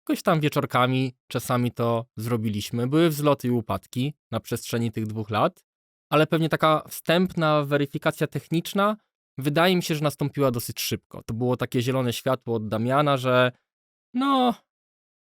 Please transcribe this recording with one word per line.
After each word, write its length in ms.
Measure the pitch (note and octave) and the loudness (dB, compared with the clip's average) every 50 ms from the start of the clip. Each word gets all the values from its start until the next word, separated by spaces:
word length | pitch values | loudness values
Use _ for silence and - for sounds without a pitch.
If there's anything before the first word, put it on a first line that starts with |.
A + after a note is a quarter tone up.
| _ - | _ -4
Jakoś 160 | D4+ - - | -4 -2 0
tam 160 | G3+ F3 D#3 | 0 2 2
wieczorkami 760 | D3+ D3 - D3 C3 - - B2+ B2 B2+ C3 C3 C3 B2+ - _ _ - | 2 0 0 -2 -2 0 2 2 2 2 2 0 0 -2 -4 _ _ -8
czasami 440 | - B2 - - B2+ B2 B2 B2 | -8 -6 -4 -2 0 0 0 -2
to 340 | - - A#2 A#2 A#2 A2+ A#2 - _ - | -2 -2 -2 0 0 -2 -4 -6 _ -10
zrobiliśmy. 680 | G#2+ A#2 A#2+ A2+ A2 A#2 G2+ G#2 - - - A#2+ A#2+ C3 | -6 -4 -2 -2 -2 -2 -2 -4 -4 -4 -4 -4 -2 0
Były 220 | D3 D#3+ E3+ E3 | 2 2 2 2
wzloty 380 | D3+ C#3 D3 D3 C#3 - - B2 | 2 2 2 2 2 2 2 0
i 40 | |
upadki 600 | B2 A#2+ G#2+ - G2 F#2+ - - - B2 B2+ D3 - _ _ _ | 0 0 0 -2 -4 -6 -6 -6 -6 -4 -4 -4 -6 _ _ _
na 80 | A#2 G#2+ | -8 -8
przestrzeni 520 | - - A#2+ A2+ - - B2 A#2 A#2 A2+ | -6 -6 -6 -6 -6 -4 -4 -2 -2 -2
tych 160 | - A#2 A2 G#2+ | -4 -4 -6 -6
dwóch 220 | G#2+ A2 G#2+ A2 | -6 -6 -6 -4
lat, 340 | G#2+ G#2 C3+ F3+ - _ _ _ _ _ _ _ _ _ _ - | -2 0 0 0 -2 _ _ _ _ _ _ _ _ _ _ 0
ale 160 | C#3+ D3 D#3 D3+ | 2 2 4 4
pewnie 220 | F3 D#3 D#3+ D3 | 2 2 2 0
taka 340 | D#3+ - - D#3 D#3 D3+ - - | 0 2 2 2 2 2 0 -6
wstępna 760 | - - - - D#3+ F3+ F#3 F#3 - E3+ D#3+ D#3 D3+ D3+ D3 | -14 -6 -2 0 2 2 2 0 0 0 2 2 2 2 2
weryfikacja 640 | C#3 D3 C#3+ C#3+ - - D3+ - D#3+ - - D#3 - | 2 2 0 0 0 -4 -4 -2 -2 -2 -2 -2 -4
techniczna 680 | - D3 - - D#3+ E3+ E3 - - G3+ G3 G#3 G#3+ - _ _ _ _ _ _ _ - | -4 -6 -6 -2 -2 -2 -2 -2 0 0 0 0 0 -4 _ _ _ _ _ _ _ -6
wydaje 380 | C3 D3 D3 E3 E3+ F#3 F#3 | -4 0 2 4 4 4 4
mi 80 | F3+ F3 | 2 0
się, 120 | - D#3+ | 0 -2
że 80 | D3 D3+ | 0 0
nastąpiła 480 | D3 - - D3+ C#3 - C#3+ C#3 C3 | -2 -2 -2 -4 -4 0 0 2 2
dosyć 280 | A#2 A#2+ - - A#2 - | 2 0 -4 -6 -8 -8
szybko. 400 | - - A2+ G2 - _ - F2+ - | -6 -6 -6 -6 -8 _ -18 -12 -10
To 80 | - A#2 | -8 -4
było 240 | A2 B2 B2 B2+ A#2+ | -2 0 0 0 0
takie 240 | B2+ - - B2+ | -2 -2 -2 -2
zielone 320 | A#2 C3 B2+ C3 B2+ A#2+ A2+ | 0 0 0 0 0 -2 -2
światło 420 | - - C3 C3 - - A#2 A#2 | -2 -2 -2 -2 -2 -2 -2 -4
od 120 | A2+ A2 G#2+ | -2 -2 -2
Damiana, 500 | A2 A2 A2+ B2 C3 C#3+ D3+ C#3+ C#3 C3 | -2 -2 0 0 2 2 2 2 0 0
że 340 | B2 B2+ B2 B2+ B2+ B2 B2 _ _ _ _ _ _ _ _ _ _ _ - | 0 2 4 4 4 2 0 _ _ _ _ _ _ _ _ _ _ _ -6
no, 400 | B3 C4+ C#4 C4+ C4 B3 B3 - - _ _ _ _ _ _ _ _ _ _ _ _ | -2 0 2 2 2 2 2 0 -2 _ _ _ _ _ _ _ _ _ _ _ _